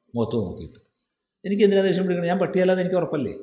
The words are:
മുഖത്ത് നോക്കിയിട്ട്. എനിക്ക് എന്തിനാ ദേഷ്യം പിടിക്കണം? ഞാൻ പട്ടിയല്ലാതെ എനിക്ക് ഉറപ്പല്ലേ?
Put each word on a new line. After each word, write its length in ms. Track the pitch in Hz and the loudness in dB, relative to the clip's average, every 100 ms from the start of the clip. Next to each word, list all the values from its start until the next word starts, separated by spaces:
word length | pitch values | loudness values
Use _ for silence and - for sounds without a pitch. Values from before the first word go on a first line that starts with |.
| _ 117 | _ -4
മുഖത്ത് 200 | 110 117 | -2 -2
നോക്കിയിട്ട്. 440 | 92 - 80 - _ _ _ _ _ _ 190 | -4 -8 -14 -18 _ _ _ _ _ _ -4
എനിക്ക് 180 | 202 | 2
എന്തിനാ 180 | 202 196 | 4 4
ദേഷ്യം 220 | 190 180 | 2 2
പിടിക്കണം? 240 | 180 175 170 | 0 -2 -2
ഞാൻ 120 | 190 | 0
പട്ടിയല്ലാതെ 420 | 170 185 185 180 | 0 2 2 2
എനിക്ക് 140 | 175 180 | 0 0
ഉറപ്പല്ലേ? 380 | 165 151 - - | -2 -2 -4 -8